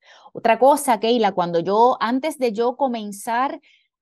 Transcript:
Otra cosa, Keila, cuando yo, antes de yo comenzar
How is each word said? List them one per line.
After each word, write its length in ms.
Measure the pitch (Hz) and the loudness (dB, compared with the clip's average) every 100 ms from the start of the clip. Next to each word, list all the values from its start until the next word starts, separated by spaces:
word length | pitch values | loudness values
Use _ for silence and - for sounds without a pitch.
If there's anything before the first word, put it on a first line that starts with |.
| _ - - | _ -20 -20
Otra 260 | - 226 220 | -4 -2 4
cosa, 400 | 262 294 - 214 | 4 4 2 0
Keila, 340 | 226 247 202 | 2 2 0
cuando 260 | 185 175 170 | 0 -2 0
yo, 400 | 165 208 240 - | 2 4 4 2
antes 380 | 220 262 311 302 | -2 -2 -4 -4
de 140 | 247 | -4
yo 240 | 208 240 240 | -2 -2 -2
comenzar 840 | 269 233 208 202 - 233 277 311 _ _ _ _ | -4 -4 -10 -10 -4 -2 -2 -6 _ _ _ _